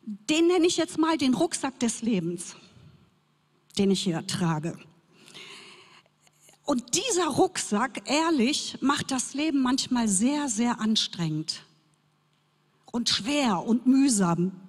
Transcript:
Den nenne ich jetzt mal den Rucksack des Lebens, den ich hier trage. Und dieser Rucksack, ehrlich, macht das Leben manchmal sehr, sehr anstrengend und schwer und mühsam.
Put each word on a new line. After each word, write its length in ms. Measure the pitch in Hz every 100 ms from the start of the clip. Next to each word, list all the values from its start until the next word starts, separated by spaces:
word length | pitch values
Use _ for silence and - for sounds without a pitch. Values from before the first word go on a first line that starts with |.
| -
Den 360 | 202 - 311 339
nenne 200 | 359 330
ich 120 | 339
jetzt 180 | 320 -
mal 220 | 320 320
den 160 | 269
Rucksack 440 | 247 330 - 277 -
des 200 | 233 -
Lebens, 560 | 226 208 170 175 - - - - - - _ _ _ _ _ _ _ -
den 140 | 196
ich 140 | 190
hier 220 | 190 160 -
trage. 520 | - 175 160 160 156 - _ _ _ - - - - - - - - _ _ _ _ - _
Und 320 | - 269 - 330
dieser 300 | 508 359 330
Rucksack, 800 | 247 370 - - 208 254 - -
ehrlich, 720 | 277 320 311 233 294 - -
macht 300 | 262 285 -
das 240 | 262 -
Leben 260 | 269 311 285
manchmal 480 | 254 254 - 247 226
sehr, 400 | 190 240 294 294
sehr 320 | 208 240 233
anstrengend 840 | 220 220 - - 165 151 160 - - _ _ _ _ _ _ _ _ _ _ _ -
und 200 | 240 233
schwer 520 | - 208 294 262 180
und 240 | - 233 254
mühsam. 640 | 269 277 214 180 170 180 -